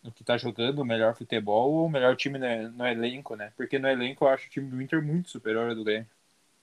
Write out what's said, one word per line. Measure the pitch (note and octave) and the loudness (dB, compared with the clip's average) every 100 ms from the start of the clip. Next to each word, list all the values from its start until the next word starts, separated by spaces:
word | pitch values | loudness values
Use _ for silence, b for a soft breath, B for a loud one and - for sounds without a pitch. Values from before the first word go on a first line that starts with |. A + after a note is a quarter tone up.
o | A#2+ | -14
que | - | -10
tá | - A#2+ | -2 0
jogando | A#2+ A2 A#2+ C#3+ | 0 -2 -2 0
o | B2+ | 0
melhor | A2+ A2 A#2 | 4 2 2
futebol | - A2+ G#2 G#2+ C3+ | -4 -2 2 2 4
ou | D#3+ E3 | 2 2
o | |
melhor | C#3+ B2+ B2+ | 4 4 4
time | C#3 C3+ | -2 -2
no, | B2+ A2+ A2+ | -2 -2 -4
no | A#2+ B2 | -4 -2
elenco, | A2+ A#2 C3 D3 A2 | 0 -2 -4 -10 -10
né? | G#2 - | -10 -8
Porque | B2 C3+ | -4 0
no | C3+ | 2
elenco | B2+ B2 C#3 C#3 | 0 -2 2 4
eu | |
acho | C3 - | 4 -2
o | |
time | C#3 C3+ | -10 -6
do | B2+ | -6
Inter | C3+ D#3+ | -2 0
muito | D3+ E3+ F3 | 0 -2 -4
superior | - A2 A2+ A#2+ | -8 -2 -2 -2
ao | A2+ | -2
do | |
Grêmio. | G#2+ G#2+ A2+ _ _ _ _ _ | -2 -2 -4 _ _ _ _ _